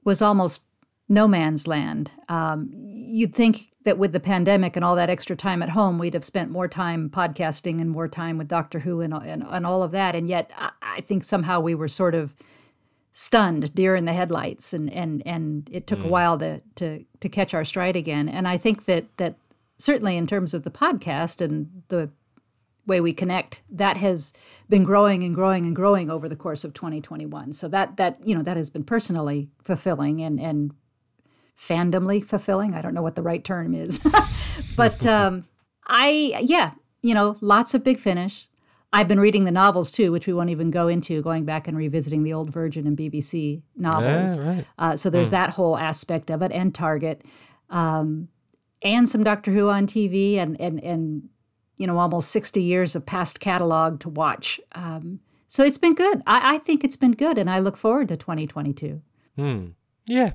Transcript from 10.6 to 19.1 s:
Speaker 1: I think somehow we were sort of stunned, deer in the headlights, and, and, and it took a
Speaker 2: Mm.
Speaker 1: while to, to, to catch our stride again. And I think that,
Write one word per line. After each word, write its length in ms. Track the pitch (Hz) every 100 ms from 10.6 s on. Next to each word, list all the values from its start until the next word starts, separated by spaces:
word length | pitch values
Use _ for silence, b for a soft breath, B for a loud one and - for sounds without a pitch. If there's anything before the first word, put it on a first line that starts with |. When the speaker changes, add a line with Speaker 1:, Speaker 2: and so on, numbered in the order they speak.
| - -
Speaker 1:
I 180 | - -
think 240 | - 196
somehow 360 | - 196 165 180
we 140 | 165
were 140 | 165 156
sort 260 | - 180
of 200 | 165 147 _ b b b b b b b
stunned, 640 | - - 233 196 160 147
deer 220 | 185 190 185
in 80 |
the 80 | 170
headlights, 640 | 170 180 160 - - -
and, 180 | 170 151
and, 300 | - 170 151 -
and 400 | 170 156 151 143
it 140 | 180 -
took 140 | 202
a 20 |
Speaker 2:
Mm. 80 | 170
Speaker 1:
while 280 | 180 175 160
to, 200 | 160 151 _
to, 300 | - 170 156 - _
to 80 | 196
catch 240 | 202 190
our 100 | 170
stride 320 | 156 190 180 180
again. 320 | 156 147 147
And 180 | 165 185
I 120 | 180
think 260 | 226 214
that, 220 | - 175 -